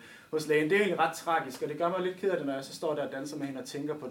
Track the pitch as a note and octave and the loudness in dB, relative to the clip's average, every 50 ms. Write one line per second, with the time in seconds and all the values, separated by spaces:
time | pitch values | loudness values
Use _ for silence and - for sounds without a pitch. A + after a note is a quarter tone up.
0 | - - - - - - - D#3 D3+ D3 D3+ D3+ D#3 D3+ F#3+ G3+ G#3 F#3 E3+ D3 | -12 -18 -20 -20 -8 -4 -4 -2 2 4 4 4 6 6 6 6 4 4 4 4
1 | D#3+ E3 - - - E3+ E3 C#3 C3 C3 B2+ - D#3 D3 D3+ D3 E3+ E3+ F#3 F3+ | 4 2 2 0 0 2 2 2 2 -2 -6 -6 -4 -4 -2 0 0 2 2 2
2 | F3+ F3+ F#3 - - F#3+ F3 D3+ C#3+ C#3 C3+ C3+ C3+ - - - F3 D#3+ D3 C#3+ | 0 -2 -2 0 0 2 2 2 0 0 -2 -4 -4 -8 -8 -4 -2 -2 0 0
3 | C#3 C3 C3+ C3+ C#3 D3 D3+ C#3+ C#3 C#3 C3+ C3 - - - C#3+ D3 D3+ D3+ D3+ | -2 -4 -4 -6 -6 -6 -6 -6 -6 -6 -6 -6 -8 -8 -6 -4 -4 -4 -4 -4
4 | C3 A#2 | -6 -8